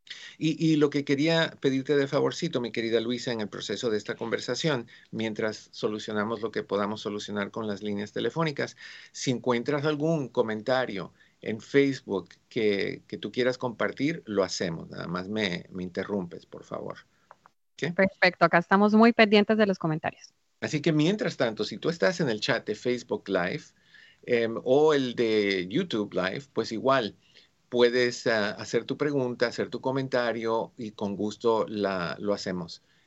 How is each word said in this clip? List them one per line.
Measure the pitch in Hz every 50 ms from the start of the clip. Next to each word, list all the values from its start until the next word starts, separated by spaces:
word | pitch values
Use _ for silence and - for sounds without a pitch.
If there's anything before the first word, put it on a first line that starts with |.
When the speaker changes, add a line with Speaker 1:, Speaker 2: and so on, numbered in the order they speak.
| _ - - - - - - -
Speaker 1:
Y, | - 156 151 - 165 160 160
y |
lo | 151 147 147
que | - 147 139
quería | - 143 131 151 165 165 165 160 - - -
pedirte | - 139 131 135 131 139 147
de | 143 139
favorcito, | 139 151 139 131 135 127 - 180 156 - 131
mi | 120 113 -
querida | 120 113 113 113 113
Luisa, | 113 117 123 117 - 127 120
en | 113
el | 104 98
proceso | - 92 90 - 104 98 - 120
de | 107 104
esta | 104 - 113
conversación, | - 117 113 110 107 104 - 123 - - 160 143 120 113 - - - - -
mientras | - 113 110 113 107 104 113 110 107 - - - -
solucionamos | - - 110 107 107 - - 110 107 104 110 117 104 110
lo | 107
que | - 110 -
podamos | - 98 101 104 101 110 110
solucionar | - 110 104 104 101 - 104 104 101 98
con | - 120 113
las | 107 101 95 104
líneas | 104 101 101 101 104 -
telefónicas, | - 113 117 - 160 165 156 139 139 123 120 - - - - - - - - -
si | - - 139
encuentras | 123 113 - 127 120 120 120 147 147 147 139
algún | 156 151 143 147 160 165 151 135 117
comentario | - 123 113 110 107 107 104 127 127 131 127 113 107 95 87 87 _ _ _ _ _ _
en | - - 107 104
Facebook | - - - 139 139 139 131 127 - 104 101 92 87 - - _ _ _
que, | - 131 110 104 101 98 95 95 90 - _
que | - - 101
tú | - 107 -
quieras | 127 123 127 123 -
compartir, | 131 123 107 - 104 101 - - 131 151 165 160 -
lo | - 104 98 95
hacemos. | 92 - - 104 87 82 80 82 82
Nada | - - -
más | 82 85 90 92 95
me, | 107 110 107 95 87 87 - -
me | - 95 90
interrumpes, | 90 85 95 92 90 101 101 90 85 85 - -
por | _ - - -
favor. | - - - - - - - - _ _ _ _ _ - _ _ _ _ _ _ _ _
¿Ok? | - - 170 175
Speaker 2:
Perfecto, | - 190 190 - - 190 180 180 - 170
acá | 170 - 170
estamos | 175 - 196 196 208 208 208
muy | 214 226 240 233
pendientes | - 220 208 214 208 202 - 220
de | 214 220
los | 196 185 -
comentarios. | - 160 156 160 - - - - - - _ _ _ _ _ -
Speaker 1:
Así | - - - 151
que, | 143 175 156
mientras | 151 151 165 208 214 - 175 135
tanto, | - 135 117 107 107 104
si | - 113 101
tú | - 147
estás | 170 - 190 190 180 -
en | 170 131
el | 110 104
chat | - - 123 110 -
de | - 107
Facebook | - - 127 123 120 123 - 104 104 - -
Live, | 98 92 87 92 123 156 - - _ _ _ _ _ - - - _ _ -
em, | - 123 117 113 113 113 92 85
o | 123 135 147 151 156 151
el | 139 131 123 113
de | 123 123 110 110 107 104 101 98 92 87 90
YouTube | 107 160 196 175 - 110 104 - -
Live, | 95 90 95 104 135 139 _ -
pues | - 113 -
igual | 117 104 95 131 135 135 113 98 - _ _ _ _ - _ _ _ _ _ -
puedes, | - 120 120 120 120 123 123 120 120 - -
ah, | 127 113 110 101 107
hacer | 104 - 113 - - 117 113
tu | - 139
pregunta, | - 143 147 143 139 127 123 123 - 123
hacer | 117 113 - 110 -
tu | - -
comentario | - 131 131 135 131 131 131 123 120 117 113 117 113 113 113 113 90 - _
y | - 117 107 -
con | - 107 98 101
gusto | 92 104 107 104 - - 117 113 110 95 -
la, | 110 104 101 98 95 92 87 82 67 -
lo | - 101 101
hacemos | 98 - 101 92 90 87 85 - - _ _ _ _ _